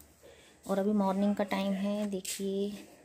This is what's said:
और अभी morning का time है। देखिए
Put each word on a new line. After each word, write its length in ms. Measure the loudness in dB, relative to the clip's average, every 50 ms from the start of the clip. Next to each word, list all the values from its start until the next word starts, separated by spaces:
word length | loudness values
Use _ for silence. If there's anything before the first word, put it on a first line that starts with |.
| -20 -20 -20 _ -20 -20 -20 -20 -20 -20 -20 -16 -4 -2
और 100 | 0 2
अभी 120 | 2 2
morning 440 | 4 4 4 4 2 2 2 2 2
का 80 | 2 0
time 300 | 0 0 0 0 0 0
है। 360 | 0 0 -2 -2 -2 -2 -2
देखिए 760 | -4 -4 -6 -6 -6 -4 -4 -2 0 0 -2 -2 -4 -8 -14 -18 -20 -12